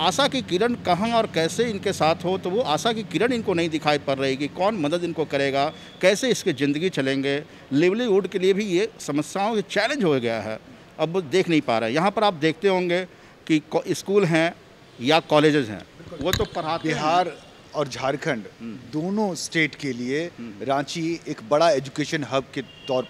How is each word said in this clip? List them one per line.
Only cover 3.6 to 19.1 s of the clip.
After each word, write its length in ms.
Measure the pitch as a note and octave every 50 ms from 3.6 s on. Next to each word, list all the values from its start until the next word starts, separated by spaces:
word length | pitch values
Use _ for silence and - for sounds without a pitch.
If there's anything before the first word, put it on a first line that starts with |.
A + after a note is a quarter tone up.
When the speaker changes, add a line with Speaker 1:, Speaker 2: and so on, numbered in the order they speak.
| E3+ E3+
Speaker 1:
दिखाई 300 | D#3 D3+ - D3+ D3 C#3+
पड़ 180 | C#3+ C#3+ C3+
रही 200 | C3 C3+ C3+ C3+
कि 120 | C3 D3 C#3
कौन 280 | C#3 E3+ F3+ G#3 A3+
मदद 280 | G3 C#3+ C#3+ E3 F3 F3
इनको 200 | E3+ D#3 E3 D3+
करेगा, 480 | - D3 C#3 C#3 C#3 C3 C#3 C#3 D#3 E3 - - - - -
कैसे 280 | - F#3 G#3 - - B3+
इसके 220 | G3+ - - G3
ज़िंदगी 360 | D3+ B2 C#3+ C#3+ C#3+ D3+ E3+ F#3+
चलेंगे। 560 | - D#3 C#3 C3+ C3+ C#3 C3+ C#3 C#3 D3 D#3 - - - - -
लाइवलीहुड 560 | B2+ C#3+ E3 F3+ F#3+ A3+ B3 A#3 F#3+ G3 F#3+ F#3
के 100 | G3+ F#3+
लिए 140 | F3+ F#3+
भी 120 | G3 F#3 A3
ये 260 | G#3 E3+ E3+ G#3+ A3 - -
समस्याओं 560 | - - C#3+ D3 D3 - - F#3+ G3 A3 A#3
के 60 | G#3
चैलेंज 420 | F#3 - - G3 G#3 A#3+ D4+ C#4+ G#3
हो 160 | D#3+ C#3+ C3
गया 200 | A#2 A#2 A2+ A2+
है, 180 | G2+ G#2+ A2 - - - - - - - - -
अब 100 | D#3+ D#3+
वो 120 | E3 F#3+
देख 280 | F3+ C3 C#3+ F#3+ F3+ F3
नहीं 120 | E3 D3+
पा 180 | - - A#2 A2
रहे। 120 | A2+ A2+
यहाँ 200 | B2 D#3 F3 G#3
पर 140 | G3+ A3+ G#3+
आप 100 | G#3 G3
देखते 340 | D3 D3+ D#3+ D3+ - - G3
होंगे 360 | F#3+ F#3 F3+ F3 E3+ F3+ F#3 F3 - - - - - - -
कि 120 | - D#3+ D#3
को-, 340 | - - - - - G3
स्कूल 320 | E3 - - - G3 G#3 G3
हैं 300 | D#3 E3+ D#3+ E3 E3+ - - - - - - - - - -
या 200 | A#2+ C3+ D#3 E3
कॉलेजेस 480 | - - D#3 D3+ D3 D#3 C#3+ D3+ B2+ G#2+
हैं, 180 | G#2 F#2 - - - - - - - -
वो 120 | C3+ F3
तो 120 | - - G#3+
पढ़ाते 440 | - - F#3 D#3+ D#3 E3 E3 - D#3+
हैं। 80 | D3+
Speaker 2:
बिहार 400 | C#3+ D3+ D#3 E3 F3+ F#3 E3+ C#3+ - - - - - - - -
और 140 | D3+ D3 C3+
झारखंड 540 | A#2+ A#2+ B2+ C3 C#3+ D3 - E3 C#3 A2 G2 F#2 - -
Speaker 1:
हम्म। 400 | A2+ A#2 G#2 F2+ E2+ A2+ C3+ D3+
Speaker 2:
दोनों 340 | E3 F#3